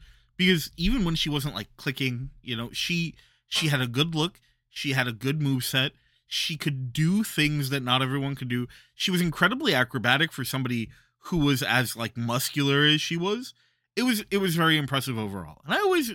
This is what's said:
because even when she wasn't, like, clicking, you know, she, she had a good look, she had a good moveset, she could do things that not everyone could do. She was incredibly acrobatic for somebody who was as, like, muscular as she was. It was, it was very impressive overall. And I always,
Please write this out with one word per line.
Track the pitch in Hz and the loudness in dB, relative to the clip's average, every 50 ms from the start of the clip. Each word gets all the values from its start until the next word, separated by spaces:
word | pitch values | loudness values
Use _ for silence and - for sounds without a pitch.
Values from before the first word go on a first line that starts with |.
| - - - _ _ _ _ | -20 -20 -20 _ _ _ _
because | - 185 185 185 160 - - - | 0 2 4 4 2 0 -6 -8
even | - 170 202 254 269 190 | -4 -2 0 0 0 0
when | 165 165 | 0 0
she | 156 - 156 | 0 -2 -2
wasn't, | 147 147 127 143 90 | -2 -2 -4 -4 -6
like, | 98 104 - _ | -8 -12 -12 _
clicking, | - - 147 127 - 139 127 123 120 131 135 - - - | -10 -8 -6 -4 -2 -4 -4 -4 -4 -8 -10 -12 -14 -10
you | 127 120 | -8 -6
know, | 113 117 120 | -6 -6 -8
she, | - - - - 175 170 170 156 - _ - _ _ _ _ - | -6 -6 -4 -2 -2 -2 -4 -4 -8 _ -20 _ _ _ _ -6
she | - - 170 | -4 -2 0
had | 151 143 131 | 2 2 2
a | 127 120 | 0 0
good | 117 131 156 170 160 | 0 0 0 0 0
look, | 156 156 180 - - _ _ _ _ _ _ | 0 -2 -2 -4 -10 _ _ _ _ _ _
she | - - - 147 131 | -12 -8 -4 -2 0
had | 135 123 123 | 0 0 0
a | 113 | -2
good | 101 - 135 147 156 | -4 -2 -2 -2 0
moveset, | 147 139 135 127 123 - - 131 131 151 _ _ _ _ _ _ _ - | 0 0 0 0 -2 -2 0 0 0 0 _ _ _ _ _ _ _ -8
she | - - - - 165 | -6 -4 -4 -4 -4
could | 143 - 156 139 131 131 123 120 | -4 -4 -4 -4 -2 -6 -6 0
do | 156 156 165 190 214 220 | 0 2 2 4 2 0
things | - - - 151 151 151 147 139 131 | 0 0 2 2 2 2 0 -2 -2
that | 139 139 127 | -2 -4 0
not | 123 123 131 135 | 0 2 2 2
everyone | 127 135 139 139 139 139 | 0 0 -2 -2 -2 -4
could | - 131 | -6 -6
do. | 123 123 123 123 - - - - _ _ | -4 -2 -2 -4 -4 -8 -18 -20 _ _
She | - - 196 | -4 -2 0
was | 180 175 | 2 2
incredibly | 180 170 - - 180 190 247 269 320 226 156 | 2 0 2 2 2 2 2 2 0 2 4
acrobatic | 127 123 - - 127 98 120 127 143 160 156 | 4 2 2 0 -2 2 2 4 4 2 0
for | - - 123 | -2 -6 -6
somebody | - - 135 131 123 123 117 110 - - - _ _ _ _ - | -4 -2 -2 -2 0 -2 -2 -4 -6 -10 -20 _ _ _ _ -8
who | - 185 170 | -2 0 2
was | 143 143 139 123 | 4 4 4 2
as, | 143 95 117 127 123 104 - | 2 2 2 2 2 2 -2
like, | 113 117 117 - | -4 -6 -6 -4
muscular | 120 117 117 117 127 - - - 143 143 139 139 143 147 | -4 -2 -2 0 0 -2 -2 -2 0 2 4 4 4 6
as | 151 151 151 | 6 4 4
she | - - 170 | 2 -2 -4
was. | 170 170 196 214 240 262 - - _ _ _ _ _ _ _ - | -2 -2 -2 -2 -4 -6 -12 -16 _ _ _ _ _ _ _ -4
It | - 247 | 0 0
was, | 254 233 208 208 - | 2 0 0 -2 -2
it | 196 202 | -2 0
was | 196 185 160 | 0 2 2
very | 170 165 160 156 156 | 2 4 4 4 2
impressive | 143 127 139 135 131 135 123 113 | 2 0 -2 -2 -2 -2 -4 -4
overall. | 107 101 98 98 82 76 76 _ - | -4 -4 -6 -8 -10 -12 -16 _ -6
And | 151 220 | -2 0
I | 359 | 2
always, | 415 381 370 349 277 226 - | 2 4 4 2 0 -2 -6